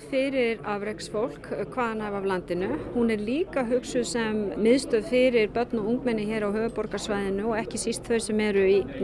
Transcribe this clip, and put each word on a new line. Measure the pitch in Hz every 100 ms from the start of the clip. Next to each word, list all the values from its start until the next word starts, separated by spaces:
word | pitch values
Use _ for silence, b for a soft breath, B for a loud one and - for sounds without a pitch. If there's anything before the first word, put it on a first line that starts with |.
| -
fyrir | 269 269 269 233 226
afreksfólk | 208 208 208 214 - 214 262 - - 226 208
hvaðanæva | 254 233 220 214 202
af | 196
landinu. | 185 185 175 202 294 -
Hún | 240 233
er | 214
líka | 208 285 403 269 233
hugsuð | 254 - 254 226
sem | 240 220 214 202 -
miðstöð | 220 269 269 226 208
fyrir | 254 254 233 214
börn | 233 233 233
og | 202
ungmenni | 254 247 220 208
hér | 220 202
á |
höfuðborgarsvæðinu | 214 226 214 214 208 - 202 196 196 220
og | 220
ekki | 226 220
síst | 226 226 -
þau | 226
sem | 220 214
eru | 214 196
í | 190 196 - -